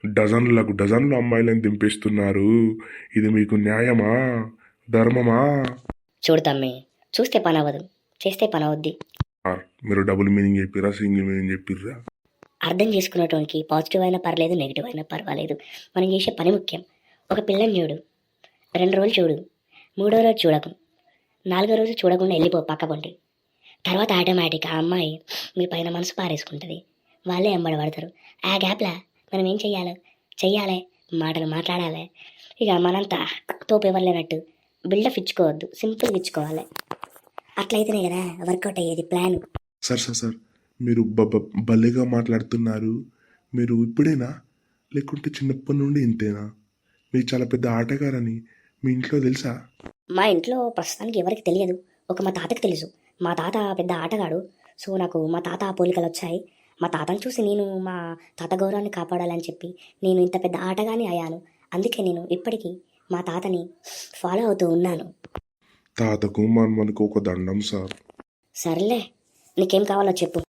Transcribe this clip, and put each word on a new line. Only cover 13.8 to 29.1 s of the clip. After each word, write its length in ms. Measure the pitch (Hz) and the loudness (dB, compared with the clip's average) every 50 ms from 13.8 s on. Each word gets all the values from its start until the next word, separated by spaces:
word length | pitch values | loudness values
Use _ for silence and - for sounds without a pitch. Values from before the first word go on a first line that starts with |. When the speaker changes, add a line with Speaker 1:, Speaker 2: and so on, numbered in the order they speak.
| 160 - - 190 | -2 0 0 0
Speaker 2:
అయినా 160 | 185 185 185 180 | 2 2 0 0
పర్లేదు, 360 | 180 175 165 165 165 165 180 | -2 -2 0 0 0 0 0
నెగిటివ్ 320 | 175 139 135 135 - - | -2 -2 -4 -6 -8 -8
అయినా 160 | 247 240 156 | -8 -8 -10
పర్వాలేదు, 560 | 156 _ - 160 - - 143 147 156 160 147 - - - - - - _ _ | -10 _ -10 -10 -8 -6 -6 -6 -4 -6 -6 -8 -8 -20 -20 -20 -20 _ _
మనం 160 | 185 185 190 | 0 0 2
చేసే 180 | 190 190 185 - | 2 2 0 -2
పని 200 | - - 165 185 | -2 0 2 2
ముఖ్యం. 340 | 208 190 - - - - - _ _ _ _ _ _ _ _ _ | 2 2 -2 -6 -10 -12 -14 _ _ _ _ _ _ _ _ _
ఒక 180 | 190 208 214 214 | -2 -2 0 0
పిల్లని 340 | 196 196 220 226 208 180 | 0 2 2 2 2 0
చూడు, 160 | 170 151 147 160 - _ _ _ _ _ _ _ _ _ _ _ _ _ _ | 0 -2 -4 -8 -12 _ _ _ _ _ _ _ _ _ _ _ _ _ _
రెండు 200 | 180 180 185 190 | 2 2 4 4
రోజులు 240 | 190 196 220 202 190 | 4 2 2 4 2
చూడు, 240 | 180 160 151 - - - _ _ _ _ _ - _ _ _ 196 | 2 2 2 -2 -4 -14 _ _ _ _ _ -20 _ _ _ 0
మూడో 240 | 196 208 214 226 | 2 4 4 6
రోజు 240 | 226 226 220 220 - | 6 6 4 4 4
చూడకు, 240 | 170 151 151 151 165 170 _ _ _ _ _ _ _ _ _ _ _ _ _ _ | 4 4 4 0 -4 -16 _ _ _ _ _ _ _ _ _ _ _ _ _ _
నాలుగో 280 | 190 180 185 196 214 220 | -2 0 2 2 4 4
రోజు 180 | 220 220 226 | 2 2 0
చూడకుండా 420 | 233 - - 180 185 180 185 190 180 | -2 2 2 4 4 4 2 2 4
వెళ్ళిపో 260 | 160 160 175 180 165 | 4 4 4 4 2
పక్క 240 | 156 - 156 151 - | 0 -2 -4 -4 -2
పొంటి. 320 | 160 156 151 156 - - _ _ _ _ _ _ _ _ _ _ - - _ _ | -4 -4 -6 -8 -14 -16 _ _ _ _ _ _ _ _ _ _ -20 -20 _ _
తర్వాత 260 | 185 180 190 214 226 | -2 0 0 2 2
ఆటోమేటిక్ 540 | 202 180 175 190 185 180 170 160 156 160 - | 2 2 4 4 2 2 2 0 -2 -4 -4
ఆ 100 | 160 160 160 | -4 -2 0
అమ్మాయి 420 | 160 170 180 180 165 156 156 156 _ - - - - - _ 185 | 0 0 0 0 0 -2 -4 -8 _ -12 -10 -10 -10 -8 _ -4
మీ 80 | 180 | -2
పైన 220 | 180 - 170 165 170 | -2 -2 -4 -4 -4
మనసు 220 | 170 170 180 - - - | -4 -4 -6 -6 -6 -6
పారేసుకుంటది, 640 | 185 175 156 147 - - - 147 - 170 160 170 - _ _ _ _ _ _ _ _ | -4 -4 -4 -6 -6 -10 -14 -14 -12 -12 -14 -14 -16 _ _ _ _ _ _ _ _
వాళ్ళే 240 | 180 180 180 190 208 | -4 0 2 2 2
ఎంబడి 260 | 196 175 170 160 160 | 2 0 0 0 0
పడతారు. 340 | 151 151 156 156 - 160 165 _ _ _ - _ _ - | 0 -2 -2 -4 -6 -12 -14 _ _ _ -20 _ _ -2
ఆ 100 | 185 190 | -2 0
గ్యాప్లా 440 | 196 190 185 190 190 - 185 165 180 - _ | 0 0 0 0 -2 -2 -4 -4 -8 -12 _